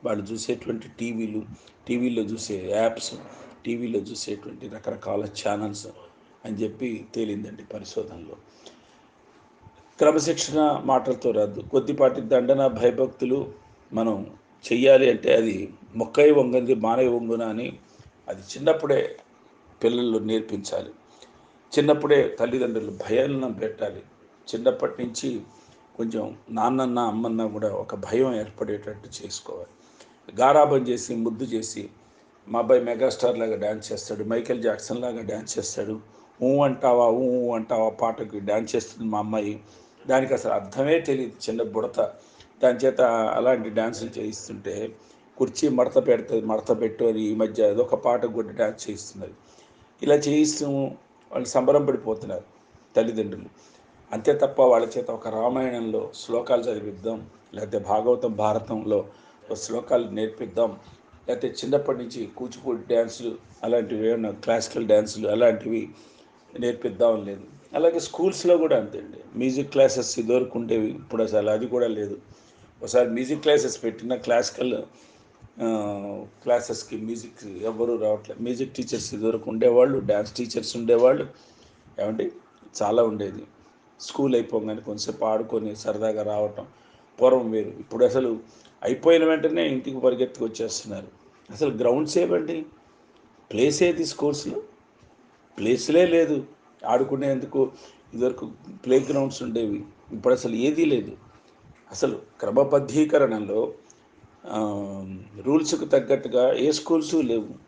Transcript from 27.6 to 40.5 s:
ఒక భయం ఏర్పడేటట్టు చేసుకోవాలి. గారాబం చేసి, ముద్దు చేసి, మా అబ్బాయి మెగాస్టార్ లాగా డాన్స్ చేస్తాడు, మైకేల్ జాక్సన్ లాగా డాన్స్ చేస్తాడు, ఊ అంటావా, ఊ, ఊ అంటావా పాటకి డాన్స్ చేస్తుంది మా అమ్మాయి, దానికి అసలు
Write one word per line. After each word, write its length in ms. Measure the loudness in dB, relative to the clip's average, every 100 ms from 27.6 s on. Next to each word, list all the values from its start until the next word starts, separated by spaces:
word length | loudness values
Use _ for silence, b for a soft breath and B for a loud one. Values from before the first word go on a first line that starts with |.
| -4
ఒక 220 | -4 -6 -10
భయం 400 | -2 2 2 0
ఏర్పడేటట్టు 760 | -6 -8 -6 -6 -8 -14 -16
చేసుకోవాలి. 640 | -16 -12 -12 -12 -14 -14 _ b b b b -16 0
గారాబం 480 | 6 6 6 4 2
చేసి, 280 | -4 -4 -4
ముద్దు 280 | -4 -4
చేసి, 460 | -4 -6 -6 -10 -14 -18 b b b _ -6
మా 120 | -4
అబ్బాయి 220 | 4 4
మెగాస్టార్ 560 | 4 0 0 0 -2 0
లాగా 180 | -2 -2
డాన్స్ 360 | -4 -6 -8
చేస్తాడు, 320 | -10 -8 -8
మైకేల్ 380 | -4 -4 -2 -2
జాక్సన్ 400 | -2 -4 -6 -6
లాగా 200 | -6 -6
డాన్స్ 380 | -8 -8 -6 -8
చేస్తాడు, 360 | -8 -6 -6 -8 -10 b b _
ఊ 200 | 2 4
అంటావా, 440 | 4 4 4 6 6
ఊ, 160 | 4 2 0
ఊ 200 | 0 -2
అంటావా 340 | -2 0 0
పాటకి 500 | 0 -2 -2 -8 -8
డాన్స్ 360 | -2 -2 0 -4
చేస్తుంది 340 | -4 -8 -4
మా 100 | -4
అమ్మాయి, 340 | -2 -2 -4 -8 B B B B 0
దానికి 260 | 2 2
అసలు 180 | 0 0